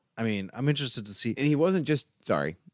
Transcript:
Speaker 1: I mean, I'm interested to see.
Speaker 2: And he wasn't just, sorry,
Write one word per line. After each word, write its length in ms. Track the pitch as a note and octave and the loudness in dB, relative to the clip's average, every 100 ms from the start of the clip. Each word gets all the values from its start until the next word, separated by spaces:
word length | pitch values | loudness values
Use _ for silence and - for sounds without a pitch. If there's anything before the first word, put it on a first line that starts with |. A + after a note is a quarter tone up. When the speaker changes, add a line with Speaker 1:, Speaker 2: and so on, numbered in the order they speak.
| _ - | _ -6
Speaker 1:
I 60 | |
mean, 260 | A2+ G#2 F#2+ | -2 -2 -4
I'm 160 | A#2 C#3 | -4 -2
interested 360 | D3 C3+ - G#2 | 0 -2 -4 -6
to 80 | |
see. 200 | G2+ A#2 G#2+ | -4 -4 0
Speaker 2:
And 80 | C#3+ | 2
he 80 | D3 | 4
wasn't 300 | E3+ F#3+ D3 | 4 2 2
just, 220 | D3+ - _ | 0 -2 _
sorry, 340 | - E2+ C#2+ E2 - | -2 0 0 -4 -14